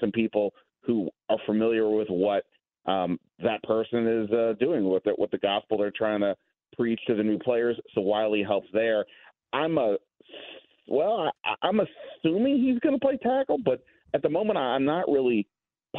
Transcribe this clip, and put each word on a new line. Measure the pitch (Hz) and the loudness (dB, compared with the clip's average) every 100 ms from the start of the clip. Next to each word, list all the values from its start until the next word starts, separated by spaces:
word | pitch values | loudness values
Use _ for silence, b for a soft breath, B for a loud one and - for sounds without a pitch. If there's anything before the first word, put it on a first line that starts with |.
some | 110 | -2
people | 113 110 107 101 b b _ | 0 0 0 -2 b b _
who | - 117 82 - - | -2 -2 -2 -8 -4
are | 107 - | -4 0
familiar | 107 113 113 107 | 0 2 2 2
with | 107 95 | 0 -2
what, | 90 101 98 - _ _ _ | 0 2 0 -4 _ _ _
um, | - 95 87 87 - _ | -2 -2 0 -4 -8 _
that | 113 107 | -4 -4
person | - 110 110 120 113 | -2 -2 0 0 0
is, | 113 104 | 0 0
uh, | 117 113 104 | 0 0 0
doing, | 135 151 95 | 0 0 2
with | 92 104 | 0 0
it, | 95 | 0
what | 101 | -2
the | 98 | 0
gospel | 101 104 - 107 | 0 -2 -2 -2
they're | 101 | -2
trying | - 110 104 | -2 -2 0
to | 101 92 _ _ _ - | 0 -2 _ _ _ -4
preach | 117 113 | -2 -2
to | - 107 | 0 0
the | |
new | 107 104 | 2 0
players. | 127 120 120 113 - | 0 0 0 -2 -4
So | 113 | -2
Wiley | 98 107 110 107 | 0 0 0 0
helps | 101 101 - | 0 -2 0
there. | 101 95 107 95 B B _ _ | 0 2 0 -2 B B _ _
I'm | 131 160 156 | -4 0 0
a, | 113 101 - _ B B B B B _ - | 0 -2 -6 _ B B B B B _ -4
well, | 135 185 220 156 - | 0 0 0 -2 -4
I, | - 107 | -8 -2
I'm | 175 208 | 0 0
assuming | 180 - - - 165 180 262 277 | 0 -4 -18 -4 0 2 2 2
he's | 262 240 | 2 2
gonna | 320 269 | 0 2
play | 269 277 | 0 0
tackle, | 240 262 269 294 | 0 0 0 -2
but | 190 127 b b b | 0 -2 b b b
at | 147 | -2
the | 151 | 0
moment, | 165 214 180 | 0 0 0
I, | 131 131 | 0 2
I'm | |
not | 135 165 - | 2 0 2
really | 139 127 113 - _ _ _ _ | 2 4 2 -2 _ _ _ _